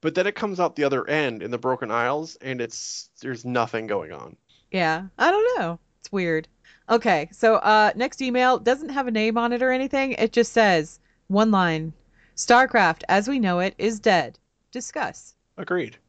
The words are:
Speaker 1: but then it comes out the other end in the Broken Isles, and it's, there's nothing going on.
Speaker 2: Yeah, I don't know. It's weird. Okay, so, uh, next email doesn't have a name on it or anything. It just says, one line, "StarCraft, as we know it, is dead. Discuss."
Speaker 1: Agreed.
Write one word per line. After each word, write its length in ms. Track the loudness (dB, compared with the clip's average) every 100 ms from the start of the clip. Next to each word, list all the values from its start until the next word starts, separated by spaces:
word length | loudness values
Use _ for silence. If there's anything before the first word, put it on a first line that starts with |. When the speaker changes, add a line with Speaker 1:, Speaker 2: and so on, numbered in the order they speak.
Speaker 1:
but 120 | -2
then 140 | 0 -2
it 80 | -2
comes 240 | -6 -2
out 160 | -2 0
the 80 |
other 240 | 0 0 -2
end 340 | -2 -2 -4
in 100 | -8
the 60 | -6
Broken 320 | -4 -4 -2
Isles, 460 | -2 -2 -2 -8 -14
and 180 | -10 -6
it's, 500 | -8 -8 -12 -14 -16 _
there's 240 | -12 -10 -4
nothing 420 | -2 0 -2 -4
going 240 | -6 -6
on. 240 | -14 -18 -20 _ _ _
Speaker 2:
Yeah, 360 | -2 -2 -2 -8 -2
I 140 | 0
don't 260 | 2 0 0
know. 200 | -4 -6 _ _
It's 100 | -8
weird. 380 | -4 0 -2 -4 _ _ _ -2
Okay, 400 | 0 2 0 -2
so, 240 | 0 4 4
uh, 360 | 4 4 4 2
next 260 | -6 -4
email 360 | -4 2 2 2
doesn't 320 | 2 0 -2
have 180 | -6 -2
a 40 |
name 260 | 0 0 0
on 160 | -2
it 80 | 0
or 100 | 0
anything. 420 | 0 0 -2 -2
It 200 | -2 -2
just 180 | 0 0
says, 460 | 4 4 4 0 -10 _ _ _
one 240 | 2 4
line, 420 | 4 2 0 -6 -12 _ _ _ -12
"StarCraft, 680 | 4 6 6 4 4 2 0
as 220 | 0 2
we 100 | 0
know 200 | 0 0
it, 140 | -2 -2
is 220 | -4 0
dead. 360 | 2 2 0 -10 _ _ _
Discuss." 640 | -14 -10 -8 -8 -8 -20 _ _ -16
Speaker 1:
Agreed. 400 | -4 -4 -4 -10